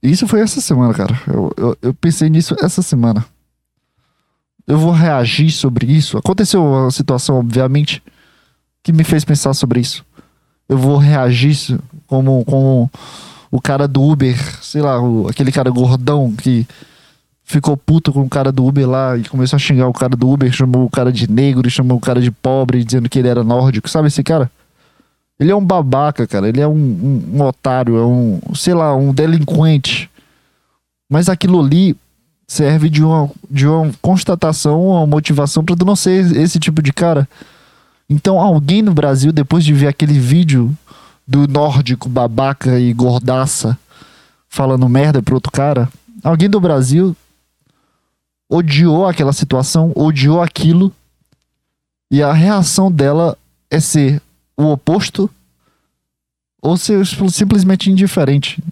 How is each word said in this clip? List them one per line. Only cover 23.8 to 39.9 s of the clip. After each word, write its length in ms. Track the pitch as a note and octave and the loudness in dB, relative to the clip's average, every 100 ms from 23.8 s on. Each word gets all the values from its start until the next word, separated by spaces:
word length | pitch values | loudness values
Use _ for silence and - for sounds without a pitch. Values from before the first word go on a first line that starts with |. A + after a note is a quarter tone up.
| - | -4
Sabe 160 | E3 D3+ | 0 0
esse 160 | C#3+ | 0
cara? 260 | - D#3+ B2 _ _ _ _ _ _ _ _ _ | -2 0 -2 _ _ _ _ _ _ _ _ _
Ele 120 | D#3 | 0
é 60 | G3+ | 2
um 80 | |
babaca, 640 | F#3+ F#3 C#3 C3 D3 C#3+ A2+ | 0 0 0 0 0 -2 -4
cara. 200 | G2+ G2+ | -2 -2
Ele 120 | B2 | 0
é 80 | D3+ | 0
um, 40 | |
um, 580 | D#3 C#3 F#2+ B2+ C3+ D#2+ | 0 -2 -2 -2 -4 -4
um 80 | A#2+ | -2
otário, 540 | C#3 B2+ C3+ B2+ A#2+ A2+ | -2 -2 -4 -2 0 0
é 100 | A#2 | 2
um, 340 | B2 A#2 F#2 - | 0 0 -4 -6
sei 180 | - - | -6 -2
lá, 220 | F3 D#3 | 0 0
um 180 | C3+ C#3 | 0 0
delinquente. 960 | C3+ D#3+ E3 D3 E3 D#3+ D3+ - - - _ _ _ _ _ _ _ _ _ _ | 0 0 0 0 2 2 2 -2 -8 -10 _ _ _ _ _ _ _ _ _ _
Mas 180 | D3 F3 | 0 0
aquilo 320 | F3+ - F3+ | 0 2 2
ali 360 | C3+ D#3 F#3+ - _ _ _ _ _ | 4 2 2 0 _ _ _ _ _
serve 420 | - C#3+ D#3 D#3 | -2 0 2 2
de 140 | D3+ | 2
uma, 260 | D#3 D#3+ C#3+ - - | 2 2 -2 -6 -8
de 160 | C#3 C#3+ | 0 2
uma 240 | D#3+ D#3 - | 2 -2 -4
constatação, 840 | E3 F#3 - F3 D#3+ D#3 D3 D3+ F#3 | -2 0 0 -2 -2 -2 0 0 2
uma 200 | F3+ D3+ | 2 2
motivação 580 | D3+ D3+ C#3+ C#3+ E3 | 0 0 0 0 -2
pra 100 | D#3+ | -2
tu 100 | F3 | 0
não 120 | F3+ G3+ | 0 0
ser 400 | - F#3 F3+ D#3+ | 0 2 2 2
esse 240 | E3 E3+ | 0 0
tipo 200 | D#3 D#3 | -2 0
de 120 | D3 | -2
cara. 360 | - E3+ D3+ C#3 _ - _ _ _ _ _ _ | 0 0 0 -2 _ -20 _ _ _ _ _ _
Então, 300 | D3 F#3+ - | -2 0 2
alguém 420 | G3 D#3+ C#3+ G3 | 2 2 2 0
no 140 | G#3+ | 2
Brasil, 380 | D#3 D3 C3+ C#3+ | 0 0 2 2
depois 320 | D#3 C#3 E3 | 0 0 0
de 80 | D3+ | 2
ver 160 | C#3+ | 2
aquele 300 | C#3+ | 2